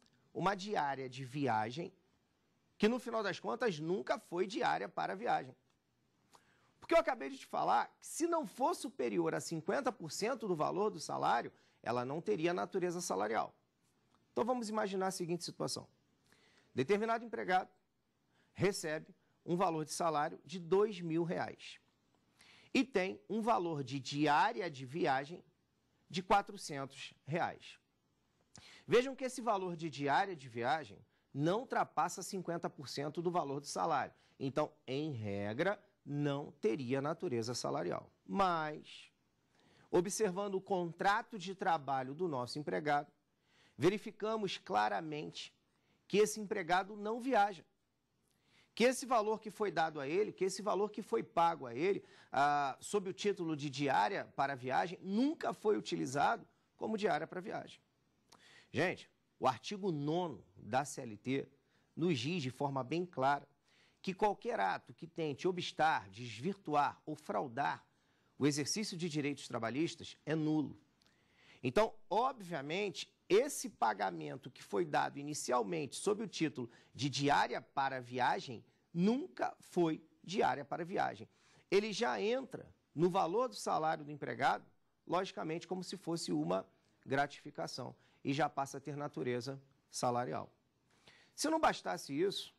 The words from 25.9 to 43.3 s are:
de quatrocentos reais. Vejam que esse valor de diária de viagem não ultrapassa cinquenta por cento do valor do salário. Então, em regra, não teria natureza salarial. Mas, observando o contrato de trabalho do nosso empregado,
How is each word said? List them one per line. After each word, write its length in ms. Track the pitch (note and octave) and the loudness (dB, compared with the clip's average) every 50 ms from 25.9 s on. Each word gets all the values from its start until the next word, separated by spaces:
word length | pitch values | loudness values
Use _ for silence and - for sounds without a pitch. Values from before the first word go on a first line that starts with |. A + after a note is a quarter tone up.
| _ _ _ - | _ _ _ -8
de 140 | C#3+ E3 F3+ | -6 -4 2
quatrocentos 920 | - G#3 G3+ G3+ - G#3 G3 - - D#3+ C#3 C3+ B2+ - - - - - _ _ | 4 4 4 4 2 -4 -12 -10 -8 -6 -6 -6 -6 -8 -12 -16 -16 -16 _ _
reais. 540 | - C#3+ F3 D3 G#2+ F2 - - - - - _ _ _ _ _ _ _ _ _ _ _ _ _ _ - - - - - - - | -4 -2 0 0 0 -2 -6 -12 -20 -20 -20 _ _ _ _ _ _ _ _ _ _ _ _ _ _ -20 -20 -20 -20 -20 -18 -4
Vejam 300 | - D3+ A#3 B3+ C#4 C4+ | 0 2 2 2 2 -2
que 80 | - C4 | -6 -6
esse 160 | B3+ B3 - | -6 -6 -4
valor 340 | A3+ A#3 G#3+ G3 F#3+ F#3 F3 | -2 0 0 0 0 -4 -6
de 140 | E3 D#3+ E3 | -6 -6 -8
diária 480 | C3+ C3 C#3+ C#3 C#3 E3 G3 G3 F#3 | -6 -2 0 2 2 2 2 0 -4
de 120 | D3+ C3 C3 | -8 -12 -10
viagem 480 | A2+ A#2+ A#2 B2 D3+ D#3+ D3 G#2+ G2+ - - _ _ _ _ _ - | -6 -2 0 0 0 0 -2 -6 -16 -20 -20 _ _ _ _ _ -4
não 280 | C3+ D3 D#3+ F#3 A3 | 0 2 2 2 2
ultrapassa 640 | C4 A3 B3 A3+ F3+ - - - D3+ F3 - - F3+ | 0 -2 0 0 0 0 0 0 0 0 -2 -4 -8
cinquenta 460 | - - F#3+ E3+ - E3+ E3+ E3 E3+ | -6 -6 -6 -4 -4 -4 -4 -4 -6
por 200 | - - D3 A#2+ | -8 -8 -12 -8
cento 340 | - - C#3 D3+ D3 - E3+ | -6 -4 -4 -4 -4 -2 -2
do 80 | F3+ | 0
valor 300 | E3+ F3+ D#3+ C#3 C3+ C#3+ | 0 0 0 -2 -4 -6
do 60 | D3 | -6
salário. 460 | - - G#3 F#3 F#3 D#3 C3+ A2 F2+ - _ _ _ _ - | -6 -4 -2 0 2 2 2 0 -2 -6 _ _ _ _ -6
Então, 320 | C3 C#3 B2 - D3+ - - _ _ | -6 -2 0 0 0 0 -2 _ _
em 260 | - B2+ C3+ D3+ D#3+ C#3+ | -6 -4 -2 -2 -2 -4
regra, 680 | A#2 A2 G#2 G2 G2+ G2+ G2+ A2 A#2+ E3 F#3+ G#3 - - _ _ _ _ | -4 -4 -4 -2 -2 -2 -2 -2 0 0 0 0 -2 -6 _ _ _ _
não 480 | C#3 C#3+ C#3+ D3 D3 C#3+ C#3 D3+ E3 E3+ - | -6 -2 0 0 0 0 -2 -4 -8 -6 -2
teria 400 | - G#3+ A3 F3+ C3+ A#2+ B2+ C3+ | 0 0 0 0 0 0 0 0
natureza 540 | C3+ D3 E3 - - F3+ B2+ A#2 A2+ A2+ B2 | 0 0 -2 -4 -4 -2 -2 -2 -2 -2 -4
salarial. 560 | - - D3+ C#3 C#3 F3 F3 - - - - _ _ _ | -4 -2 -2 -2 -2 -2 -2 -4 -4 -6 -10 _ _ _
Mas, 840 | - F#3 G3 G3 F#3 F3 E3 D#3 D3+ D3+ D#3+ - - - - - - _ _ _ _ _ _ _ _ _ _ _ _ _ _ - _ | -4 0 2 2 4 2 2 0 -4 -6 -8 -12 -16 -18 -18 -20 -20 _ _ _ _ _ _ _ _ _ _ _ _ _ _ -6 _
observando 640 | - E3+ F3 G3+ F#3 - A3 G#3 F3 F#3+ G3+ G3+ G3 | 2 2 2 2 0 0 0 0 0 0 -2 -2 -2
o 60 | F#3+ | -2
contrato 800 | F#3+ - G3 F3+ F3 E3+ E3 - F#3 F#3+ G3+ A3 A#3+ - - G#3+ | -2 0 0 0 0 0 -2 0 2 4 4 4 2 -2 -8 -8
de 160 | E3 F#3+ G3 | -8 -8 -6
trabalho 600 | - G#3 F#3 E3 D#3+ C#3 C3 C#3 C3+ C3 B2+ C#3 | -2 2 2 2 2 2 0 0 0 0 -2 -2
do 120 | D3+ F#3 | -2 -2
nosso 320 | F3+ D3 B2+ B2 A#2+ - D3 | 0 0 0 -2 -2 -4 -6
empregado, 540 | D3 - F3+ F3+ D#3+ D3 D3 D3 D3 - _ _ _ _ | -4 -2 -2 0 2 4 4 4 2 0 _ _ _ _